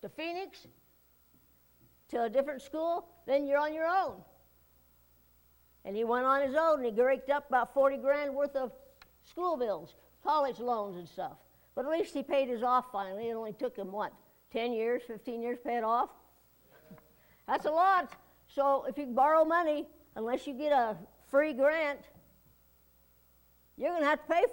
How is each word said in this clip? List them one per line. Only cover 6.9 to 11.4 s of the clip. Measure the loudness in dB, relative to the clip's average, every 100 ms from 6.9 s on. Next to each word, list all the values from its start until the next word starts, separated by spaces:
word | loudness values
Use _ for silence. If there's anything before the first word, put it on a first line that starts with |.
| 2
he |
raked | 2 2 0
up | -2 2
about | 0 2
forty | 4 2 2
grand | 0 0 0
worth | -2 -2 -2
of | -6 -8 -20 -20 -20 _
school | _ -4 -2 0
bills, | -2 -4 -8 -20 _ _
college | 0 2 0 -2
loans | -2 -2 -4 -8
and | -12
stuff. | -10 -10 -10